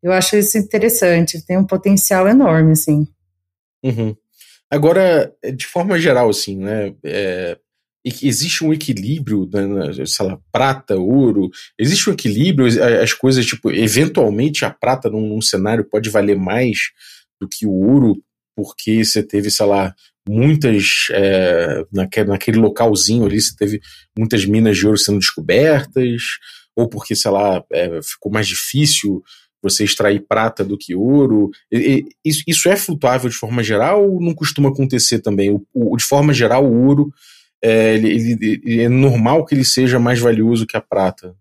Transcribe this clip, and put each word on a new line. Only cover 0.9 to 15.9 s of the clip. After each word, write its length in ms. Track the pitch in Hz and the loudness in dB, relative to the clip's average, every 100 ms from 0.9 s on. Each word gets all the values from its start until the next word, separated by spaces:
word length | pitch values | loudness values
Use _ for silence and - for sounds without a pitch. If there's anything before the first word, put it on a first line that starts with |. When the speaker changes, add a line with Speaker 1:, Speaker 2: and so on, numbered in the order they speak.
| 226 185 170 170 165 | 2 2 2 0 -4
Speaker 1:
tem 140 | - 185 | -4 -2
um 80 | 190 | 0
potencial 600 | 190 190 196 - 190 190 | 0 2 2 2 2 4
enorme, 420 | 254 247 160 160 | 4 4 4 4
assim. 340 | 156 - 151 151 _ _ _ _ _ _ _ | 2 2 0 0 _ _ _ _ _ _ _
Speaker 2:
Uhum. 320 | 131 117 110 107 _ _ - _ _ | -6 -2 -4 -6 _ _ -20 _ _
Agora, 640 | 147 151 175 190 165 - _ - 131 | 0 2 4 4 2 0 _ -10 -10
de 100 | - | -8
forma 320 | 175 185 180 | -6 -2 0
geral, 300 | 165 123 120 | 2 4 2
assim, 260 | 104 - 98 | 0 -4 -8
né, 380 | 95 107 101 - | -6 -4 -6 -8
é, 540 | 71 87 98 90 90 85 _ _ _ _ | -8 -6 -4 -4 -8 -10 _ _ _ _
e 60 | 123 | -12
que 160 | 120 139 | -4 -4
existe 360 | 113 165 - | -2 -4 -2
um 80 | 160 | -2
equilíbrio, 760 | 156 - 110 101 156 120 107 92 | -2 -2 -6 -4 -6 -4 -4 -2
né, 140 | 101 98 | -4 -4
na, 400 | 101 76 65 67 | -4 -6 -8 -8
sei 200 | - 98 | -4 -4
lá, 120 | 92 _ | -6 _
prata, 440 | 113 135 135 - 95 | -2 -2 -2 -4 -4
ouro, 540 | 92 131 127 101 92 - - _ | 0 2 2 2 -2 -6 -20 _
existe 300 | 117 190 - | -2 0 -2
um 40 | |
equilíbrio, 540 | 180 - 101 170 151 127 113 | -2 -2 0 0 4 2 4
a-, 200 | 120 113 | 2 2
as 100 | 113 | 0
coisas, 320 | - 131 131 | 0 0 2
tipo, 260 | 117 117 113 | 0 -2 -4
eventualmente 920 | - 110 104 156 156 117 101 143 147 | 0 0 2 0 2 0 0 -2 -2
a 60 | 117 | -6
prata 400 | - - 131 117 | -4 -4 -2 -2
num, 180 | 107 107 | -4 -4
num 120 | 107 | -4
cenário 420 | 107 101 98 113 | -2 -2 -2 -2
pode 240 | 101 | -2